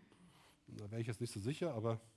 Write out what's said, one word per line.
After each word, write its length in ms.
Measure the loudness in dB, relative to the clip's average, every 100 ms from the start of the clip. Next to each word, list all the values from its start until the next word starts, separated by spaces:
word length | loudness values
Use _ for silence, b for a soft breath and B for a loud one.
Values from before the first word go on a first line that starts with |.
| B B B B B B -12
Da 240 | -8 -4
wäre 100 | -2
ich 60 | 0
jetzt 140 | 0
nicht 120 | -2
so 80 | 0
sicher, 320 | 0 2 0
aber 260 | 2 2 2 -2